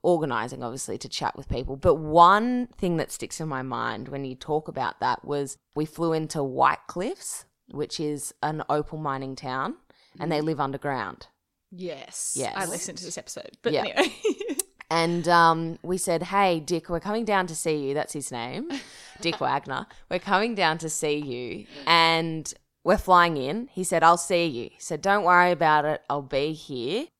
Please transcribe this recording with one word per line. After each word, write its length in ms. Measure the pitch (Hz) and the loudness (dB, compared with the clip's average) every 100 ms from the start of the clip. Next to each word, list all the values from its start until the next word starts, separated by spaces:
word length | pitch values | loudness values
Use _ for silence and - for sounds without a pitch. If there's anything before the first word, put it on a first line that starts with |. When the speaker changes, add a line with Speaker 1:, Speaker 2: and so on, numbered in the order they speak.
Speaker 1:
organising, 600 | - 170 143 117 120 143 | 4 2 2 -2 -4 -8
obviously, 340 | 120 131 - 101 | -10 -8 -8 -8
to 100 | 104 | -8
chat 280 | - 120 - | -4 -4 -6
with 120 | - | -6
people. 280 | 120 135 135 | -6 -6 2
But 180 | 180 | 4
one 720 | 151 156 165 170 208 240 247 247 - | 4 4 8 10 8 2 -2 -4 -4
thing 200 | 185 165 | -2 0
that 160 | - | -2
sticks 280 | - - - | -6 -10 -8
in 80 | 160 | -6
my 140 | 135 | -6
mind 460 | 131 120 117 107 131 | -6 -4 -4 -6 -10
when 160 | 139 | -8
you 100 | 135 | -10
talk 320 | 127 - 151 156 | -10 -4 -4 -2
about 320 | 135 123 - | -6 -6 -2
that 260 | 127 120 | -2 -2
was 340 | - 143 139 - _ 147 | -4 -4 -4 -10 _ -6
we 80 | |
flew 280 | 151 - 165 | -4 -2 0
into 300 | 160 156 160 | 0 -2 -4
White 420 | 139 131 135 - - | -4 4 2 2 -8
Cliffs, 560 | 180 220 392 - - - _ _ | -8 -6 -8 -12 -14 -16 _ _
which 300 | 139 151 - | -10 -8 -4
is 340 | 151 147 - _ | -4 -4 -8 _
an 220 | 147 156 - | -6 -4 -2
opal 300 | 147 147 156 | -2 -2 -6
mining 380 | 151 135 135 131 | -6 -6 -8 -10
town, 400 | 127 131 156 330 _ _ _ - | -8 -4 -6 -8 _ _ _ -8
and 140 | 160 | -2
they 80 | 151 | 0
Speaker 2:
Mm. 40 | 156 | 0
Speaker 1:
live 140 | 143 | -2
underground. 680 | 139 139 147 131 95 64 - _ _ _ _ | -4 -4 -4 -4 -6 -10 -20 _ _ _ _
Speaker 3:
Yes. 640 | 180 180 139 - - - - | -12 -12 -12 -14 -10 -8 -6
Speaker 1:
Yes. 180 | 127 - | -6 -6
Speaker 3:
I 80 | 180 | -6
listened 320 | 165 - 175 | -6 -10 -12
to 60 | |
this 120 | 180 - | -12 -12
episode. 360 | - - - - | -12 -16 -16 -6
But 120 | 233 | -2
Speaker 1:
Yeah. 80 | 147 | 0
Speaker 3:
anyway. 300 | - - 359 - | 0 0 0 0
<laughs> 60 | 440 - 427 277 - _ - | -2 -2 -4 -6 -8 _ -2
Speaker 1:
And, 320 | 165 165 170 165 | 2 2 2 4
um, 520 | 170 165 160 165 165 | 8 8 6 -2 -8
we 140 | 165 185 | -4 -4
said, 280 | - 165 | 0 0
"Hey, 360 | 170 196 190 170 | 0 2 2 2
Dick, 300 | 151 170 - | 0 -4 -2
we're 100 | 165 | -6
coming 240 | 202 214 | -2 -4
down 220 | 214 196 180 | 2 0 0
to 80 | 160 | -4
see 200 | 165 151 | -2 -2
you." 180 | 135 | 0
That's 180 | 143 - | -2 -2
his 180 | 151 135 | -6 -8
name, 380 | 123 120 156 320 - - - | -8 -8 -8 -8 -10 -12 -20
Speaker 2:
<laughs> 260 | - - | -20 -4
Speaker 1:
Dick 180 | 165 - | -4 -2
Wagner. 460 | 135 139 139 131 - - - | -2 -2 -4 -8 -8 -18 -6
"We're 80 | 180 | -6
coming 360 | 196 190 233 | 0 0 0
down 220 | 208 165 160 | 0 0 0
to 60 | 160 | -6
see 260 | - 156 147 | -4 -2 -2
you 500 | 147 123 123 92 107 143 143 | -4 -8 -8 -10 -12 -8 2
and 680 | 170 165 165 165 160 143 - _ _ | 4 6 2 0 -6 -10 -16 _ _
we're 140 | 165 208 | 2 2
flying 400 | - 180 175 151 | 6 6 6 2
in." 300 | 131 202 262 | -4 -6 -6
He 120 | - | -6
said, 180 | 185 170 | -2 6
"I'll 160 | 165 170 | 6 6
see 260 | - 180 | 4 2
you." 200 | 170 120 | 2 -2
He 120 | 113 _ | -10 _
said, 200 | - 156 | -8 -2
"Don't 240 | 190 208 | 2 2
worry 260 | 175 180 180 | 6 6 6
about 360 | 170 160 151 147 | 4 4 4 2
it. 160 | 151 - | -2 -4
I'll 100 | 143 | -6
be 320 | 135 139 147 | -2 -2 -2
here." 540 | 156 - 127 117 208 330 | -6 -10 -6 -4 -4 -6